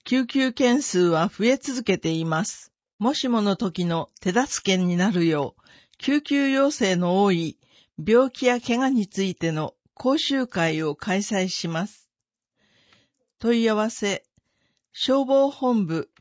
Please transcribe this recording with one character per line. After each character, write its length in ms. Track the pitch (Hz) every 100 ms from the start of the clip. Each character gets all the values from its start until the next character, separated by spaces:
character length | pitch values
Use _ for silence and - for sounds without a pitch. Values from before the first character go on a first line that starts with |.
| -
救 200 | 254 247
急 280 | 269 262
件 280 | 240 247 262
数 180 | - 180
は 280 | 175 160 170
増 180 | - 226
え 120 | 269
続 260 | - 247
け 140 | 226 185
て 140 | 165
い 120 | 160
ま 220 | 165 160 -
す。 260 | - - _ _ _
も 140 | 226
し 140 | 302 254
も 140 | 226
の 160 | 208 190
時 260 | 196 180
の 260 | 175 165 - _
手 100 | 190
助 460 | 208 285 - 196 185
け 0 |
に 180 | 180 175
な 160 | 196
る 160 | 180 165
よ 280 | 151 135 -
う、 40 | _ - _ -
救 240 | - 294
急 280 | 294 285 269
要 220 | 269 277
請 240 | - 202 175
の 260 | 175 190
多 120 | 202
い 260 | 175 160 - _ _ _ -
病 300 | 156 233 262
気 140 | - 247
や 160 | 247
怪 160 | - 233
我 120 | 262
に 180 | 247 196
つ 160 | 190
い 120 | 196 -
て 160 | 165
の 220 | 156 156 - _
講 240 | - 254 294
習 300 | - 269 247
会 360 | 180 165 156
を 120 | 156 147
開 240 | 208 190
催 300 | 202 202 185
し 180 | - 170
ま 200 | 165 208
す。 220 | - _ _ _ _ _ _ _ _ _ _ _ _ _ _
問 240 | 226 233
い 80 | 226
合 60 | 214
わ 140 | 220
せ、 340 | - 202 185 - _ _ _ _ _ _
消 320 | - - 269 254
防 260 | 269 277
本 340 | - 254 226 165
部 240 | 160 - _